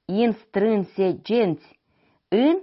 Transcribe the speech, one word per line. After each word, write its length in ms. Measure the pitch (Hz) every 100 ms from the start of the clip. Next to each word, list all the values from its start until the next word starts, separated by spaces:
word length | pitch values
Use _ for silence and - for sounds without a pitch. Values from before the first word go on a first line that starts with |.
| -
înstrânsegenți 1700 | 196 233 214 _ 202 220 208 180 - 190 180 - 240 196 151 - _ _ _ _ _ -
în 280 | 214 285 370